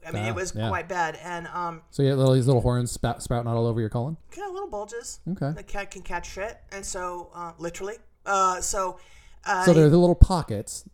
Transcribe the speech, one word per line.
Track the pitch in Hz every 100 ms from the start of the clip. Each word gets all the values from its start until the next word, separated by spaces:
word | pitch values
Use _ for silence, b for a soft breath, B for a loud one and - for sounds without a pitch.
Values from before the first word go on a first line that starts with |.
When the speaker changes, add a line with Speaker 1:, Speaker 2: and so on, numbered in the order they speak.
Speaker 1:
I | -
mean, | 104
it | 110
Speaker 2:
Ah, |
Speaker 1:
was | 113 185 107
Speaker 2:
yeah. | 110
Speaker 1:
quite | 175 165
bad. | 180 165 156
And, | 170 170 165
um, | 175 175 160 -
Speaker 2:
So | -
you | 135
have | 139
little, | 131
these | 131 123
little | 127
horns | 123 123 123
spout, | - 120 -
sprouting | - 120 117
out | 117
all | 117
over | 113
your | 107
colon? | 120 127 160 -
Speaker 1:
kind | - 403
of |
little | 370 392
bulges. | 208 208 233 233 - -
Speaker 2:
Okay. | 190 143
Speaker 1:
The | 160
cat | - 202 196
can | 196
catch | - 175 -
shit. | - 208 - -
And | 196
so, | 196 190 180 180 175
uh, | 175 170 165
literally. | 170 170 190 226 - _
Uh, | 190 196 190 180
so, | - 208 185 185 b b b b
uh, | - 190
Speaker 2:
So | 185
they're | 160 151
the | 170
little | 175 170
pockets | - 180 - 104 - - -